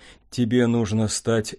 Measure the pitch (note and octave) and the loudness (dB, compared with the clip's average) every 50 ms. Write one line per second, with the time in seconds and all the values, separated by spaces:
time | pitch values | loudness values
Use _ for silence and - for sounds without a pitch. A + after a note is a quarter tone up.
0 | - - - - _ - - - A#2+ G#2+ B2 B2 A#2+ A#2 A#2 A#2 A2+ F#2+ A2 A2 | -20 -20 -20 -20 _ -8 -4 -2 0 2 2 2 4 4 2 0 0 0 0 0
1 | A2 G#2 - - - A#2 A2+ A2 G#2+ - - | 0 -2 -2 -4 -2 -2 0 0 -2 -4 -8